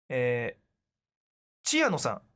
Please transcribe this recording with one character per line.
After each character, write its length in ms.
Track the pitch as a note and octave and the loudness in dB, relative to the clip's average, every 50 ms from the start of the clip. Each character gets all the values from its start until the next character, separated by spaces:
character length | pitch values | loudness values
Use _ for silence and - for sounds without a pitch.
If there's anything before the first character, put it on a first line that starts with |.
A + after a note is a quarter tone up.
| _ - | _ -4
え 480 | C3 B2+ B2 B2 A#2+ A#2+ A#2 A2 - _ | -2 0 0 0 0 0 -2 -6 -8 _
ー、 20 | _ _ _ _ _ _ _ _ _ _ _ _ _ _ _ _ _ _ _ _ | _ _ _ _ _ _ _ _ _ _ _ _ _ _ _ _ _ _ _ _
チ 180 | - - D4 D#4 D#4 | -4 0 2 2 2
ア 60 | A#3+ | 2
ノ 80 | F3 C3+ | 2 0
さ 120 | - B2 G2+ | -2 -2 -4
ん 80 | - - _ _ | -6 -10 _ _